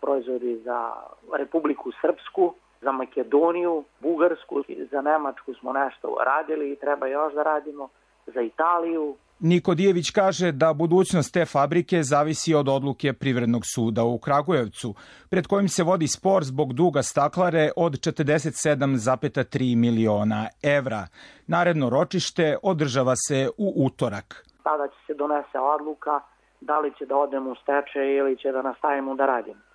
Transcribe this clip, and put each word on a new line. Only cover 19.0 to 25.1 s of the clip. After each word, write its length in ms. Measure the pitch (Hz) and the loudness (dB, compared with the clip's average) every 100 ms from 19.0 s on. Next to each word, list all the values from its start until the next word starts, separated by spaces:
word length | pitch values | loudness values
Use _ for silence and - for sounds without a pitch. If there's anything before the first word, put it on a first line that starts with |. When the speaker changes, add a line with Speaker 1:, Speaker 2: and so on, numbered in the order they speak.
| 110 131 147 139 | 0 0 0 -4
Speaker 2:
tri 320 | 123 - 131 120 | -4 0 2 4
miliona 720 | 120 117 113 104 107 107 110 _ | 4 4 2 2 0 -2 -4 _
evra. 440 | 151 143 131 110 92 - - - - | 0 2 0 -6 -10 -16 -20 -20 -4
Naredno 440 | 165 175 165 131 | 0 2 2 2
ročište 680 | 113 180 185 - - 160 143 | 2 2 0 -4 0 0 2
održava 540 | 196 175 147 123 127 127 | 0 0 0 2 2 0
se 320 | - 139 135 - | 0 0 -2 -2
u 280 | 208 - 135 | -4 0 0
utorak. 580 | - 127 101 - - _ _ | 0 -4 -4 -12 -20 _ _
Speaker 1:
Tada 260 | - 151 139 | -2 -2 -2
će 100 | _ | _
se 80 | _ | _